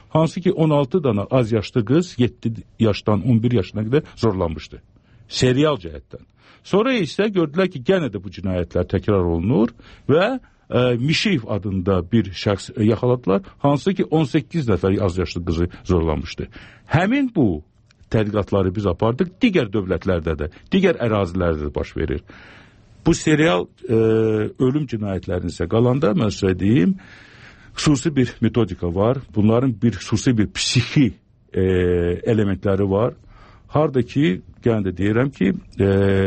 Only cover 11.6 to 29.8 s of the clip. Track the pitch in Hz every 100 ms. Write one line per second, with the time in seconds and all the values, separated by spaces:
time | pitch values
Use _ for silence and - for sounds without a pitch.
11.6 | 101 95 90 92 85 117 98 85 110 98
12.6 | - - 107 107 127 123 175 196 196 -
13.6 | 143 143 - 185 - 156 151 160 - 170
14.6 | 120 90 95 98 98 87 85 92 87 80
15.6 | 87 - - 90 80 73 78 - 64 -
16.6 | - - - 156 196 277 262 190 110 78
17.6 | - _ _ _ _ 113 104 104 92 101
18.6 | 95 95 101 87 110 123 180 - 247 180
19.6 | 110 104 92 85 95 87 80 76 73 -
20.6 | - 190 180 160 120 107 90 92 85 78
21.6 | 73 - - - - 69 - - - -
22.6 | - _ _ - - 170 - 151 160 180
23.6 | - _ - 113 113 110 110 107 107 -
24.6 | 127 147 139 110 104 92 - 90 90 -
25.6 | 85 110 123 131 165 190 107 - 95 92
26.6 | 98 131 190 190 - - - - - -
27.6 | - - - 143 170 135 120 - 113 120
28.6 | 107 90 87 87 110 127 - 110 104 117
29.6 | 135 101